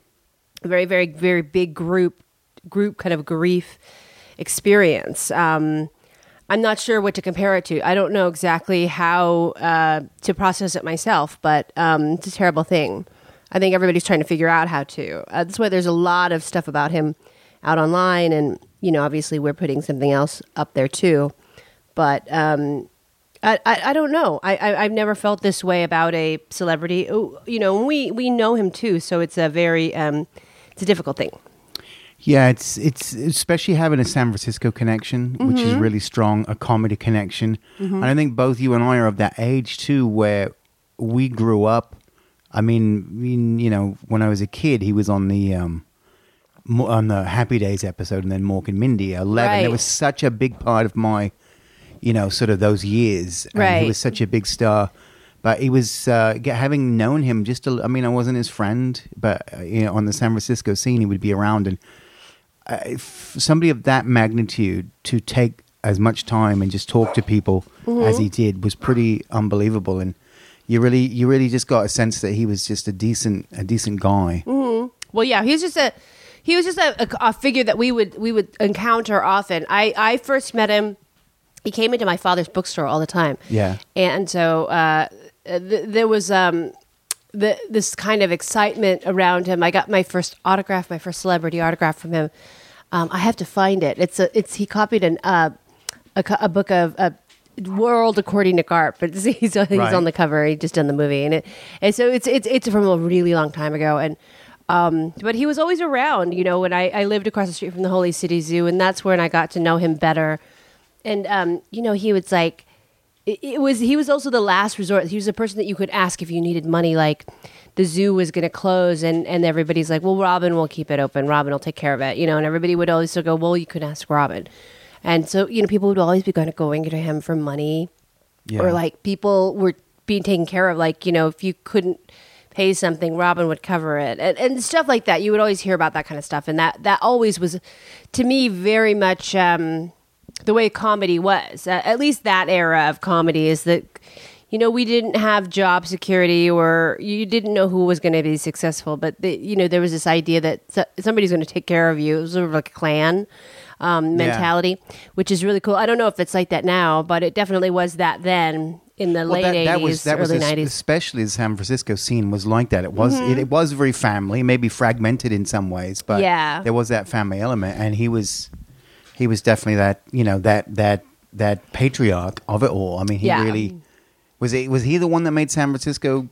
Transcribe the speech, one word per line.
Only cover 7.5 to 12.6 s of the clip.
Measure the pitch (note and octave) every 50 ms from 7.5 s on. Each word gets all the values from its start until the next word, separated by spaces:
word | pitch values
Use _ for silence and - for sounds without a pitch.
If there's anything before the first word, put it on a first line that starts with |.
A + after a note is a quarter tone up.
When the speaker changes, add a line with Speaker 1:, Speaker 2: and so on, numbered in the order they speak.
| F#3+
Speaker 1:
it | F#3 F3
to. | - E3+ D3+
I | - C#3+ F#3
don't | G3+ G3 D#3 G3+
know | G3+ F#3 F3+
exactly | E3+ D3+ - F3+ E3 E3 - - F#3+ F3 F3
how, | F3 - - F3 E3+ F3 F3+ F3 E3+ F3 E3+ E3+ E3+ -
uh, | - A#2+ E3+ E3 D#3+ D#3+ D#3 D#3 D#3 - - _ _
to | - - F3+
process | - G3+ F#3 F3+ - G3+ F3+ -
it | - -
myself, | D#3+ D#3+ D#3+ - A3+ G#3+ E3 C#3+ D3+ - -
but, | - D#3+ D3+ D3 - _ -
um, | D3+ E3+ E3 D#3+ D#3 D3+ D3+ D#3+
it's | F3 -
a | G3 -
terrible | - G3+ F3+ D#3 D#3+